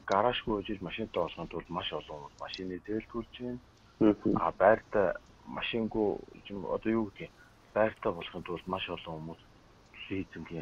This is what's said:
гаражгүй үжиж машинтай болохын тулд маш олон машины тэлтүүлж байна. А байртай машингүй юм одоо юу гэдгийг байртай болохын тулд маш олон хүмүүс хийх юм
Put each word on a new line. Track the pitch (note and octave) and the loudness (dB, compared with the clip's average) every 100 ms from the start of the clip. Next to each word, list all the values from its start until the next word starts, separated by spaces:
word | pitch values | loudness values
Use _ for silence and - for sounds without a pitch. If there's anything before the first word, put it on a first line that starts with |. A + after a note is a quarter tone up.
| - | 0
гаражгүй | G2 A2+ A#2+ - G#2+ | 4 4 2 -2 -2
үжиж | F#2 G2+ | -2 -6
машинтай | F2+ F#2 A2+ - | -6 -6 -4 -2
болохын | E2 - E2+ | -4 -4 -8
тулд | E2+ - | -8 -6
маш | E2+ F#2+ | -6 -4
олон | D#2 - D2+ C#2+ - | -6 -8 -12 -12 -12
машины | - - F#2 F2+ - | -12 -8 -8 -8 -6
тэлтүүлж | G#2+ - A#2 A2 - | -6 -6 -10 -10 -10
байна. | B2 B2 - - - - A2 G2+ G#2+ - | -8 -10 -12 -20 -20 4 6 6 2 2
А | E2 - | 0 6
байртай | F#2+ A2 - G#2+ F#2 - - - - | 8 8 4 2 2 0 -8 -20 -12
машингүй | - - A#2 A2 A2 G#2 - - - - | -6 -2 -2 0 2 2 2 -6 -16 -12
юм | G2+ F2+ | -8 -2
одоо | G2 A2 | -2 2
юу | A2+ G#2 | 2 0
гэдгийг | - D#2+ - - - - G#2 | -4 -12 -14 -20 -20 -4 4
байртай | A2 - A2+ | 4 4 -2
болохын | E2+ E2+ F2+ E2 | -2 -6 -8 -6
тулд | E2+ - | -6 -4
маш | F#2+ F#2+ | -4 -2
олон | E2+ - D#2+ | -6 -6 -8
хүмүүс | D#2+ E2 - - - - - - - | -8 -12 -16 -20 -20 -20 -20 -18 -6
хийх | G2 F2+ - | -4 -4 -8
юм | D#2+ E2+ | -8 -8